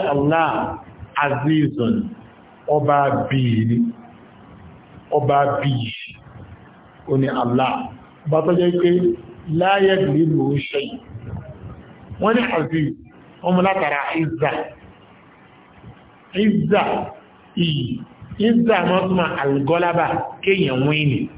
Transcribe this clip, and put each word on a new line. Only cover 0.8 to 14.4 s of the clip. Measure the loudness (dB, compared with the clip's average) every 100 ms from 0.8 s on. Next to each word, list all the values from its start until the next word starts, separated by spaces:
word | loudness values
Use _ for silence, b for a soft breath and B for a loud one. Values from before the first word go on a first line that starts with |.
| -14 -20 -10
azizun, | -2 -2 0 0 2 2 0 0 0 -2 -10 -20 -20 -20 -10
ọba | -2 0 2 2 2 0
bíi | 0 0 2 2
ni, | 2 2 0 -4 -14 -20 -20 -20 -20 -20 -20 -20 -20 -20 -4
ọba | 0 2 2 2
bíi, | 0 0 -2 -4 -10 -16 -20 -20 -20 -20 -20 -20 -20 -20 -16
ó | -4 0
ní | 0
Allah. | 0 0 2 0 -2 -8 -14 -20 -14
Ọba | -2 0
tó | 2
jẹ́ | 2 2
pé | 2 4 4 2 -2 -6 -14 -4
la | 2 4 6
yaghlibuhu | 4 4 2 2 4 2 2 0
shay'. | -2 -4 -4 -8 -16 -16 -12 -12 -12 -16 -18 -18 -20 -20 -16 -2
Wọ́n | 2
ní | 2
aziz, | 0 -2 -2 0 -2 -4 -14 -20 -20 -8
wọ́n | 0
mú | 2
látara | 2 2 0 -2 -2
izza. | -2 -2 0